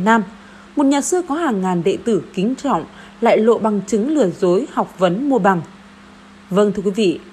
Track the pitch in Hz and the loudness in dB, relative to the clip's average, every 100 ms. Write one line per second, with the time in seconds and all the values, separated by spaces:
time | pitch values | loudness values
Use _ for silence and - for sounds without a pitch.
0 | 190 226 185 - - - - 285 277 285 | 2 2 0 -12 -20 -20 -8 0 2 2
1 | 277 359 349 302 320 196 185 175 190 - | 0 -2 -2 -2 -2 0 0 0 0 -2
2 | 233 190 - - 214 262 277 175 - - | -2 -2 -2 -4 -4 -2 -2 -4 -4 -18
3 | - - 226 185 226 220 214 202 190 214 | -20 -2 2 4 4 2 0 -2 -2 -2
4 | 254 302 185 156 180 185 294 254 190 - | 0 0 0 0 0 0 -2 -4 -4 -2
5 | 180 190 285 247 196 175 - - - - | 0 0 0 2 2 0 -4 -18 -20 -20
6 | - - - - - 185 208 208 196 196 | -20 -20 -20 -20 -4 0 0 0 -4 0
7 | 196 - - | -2 -2 -10